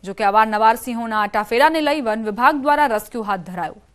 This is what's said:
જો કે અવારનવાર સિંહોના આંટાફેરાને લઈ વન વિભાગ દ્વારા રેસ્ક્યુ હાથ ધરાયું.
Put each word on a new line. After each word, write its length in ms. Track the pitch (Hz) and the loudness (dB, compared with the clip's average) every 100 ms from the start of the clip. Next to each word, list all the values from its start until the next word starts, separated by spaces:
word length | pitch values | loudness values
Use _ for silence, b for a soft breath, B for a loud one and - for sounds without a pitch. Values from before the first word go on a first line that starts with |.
જો 100 | 185 | -14
કે 160 | 196 208 | -2 2
અવારનવાર 440 | 208 220 214 220 226 254 | 4 2 4 2 2 -2
સિંહોના 360 | 233 233 214 208 | -8 -4 -2 -2
આંટાફેરાને 600 | 214 208 233 294 320 302 | -2 -2 2 2 2 0
લઈ 140 | 302 | -2
વન 240 | 226 214 220 | -2 -4 -4
વિભાગ 340 | 202 254 302 269 | 0 2 2 0
દ્વારા 240 | 294 294 214 | 2 2 0
રેસ્ક્યુ 320 | 214 240 208 | -4 -10 -6
હાથ 160 | 196 175 | -6 -6
ધરાયું. 380 | 180 165 208 _ | -10 -10 -12 _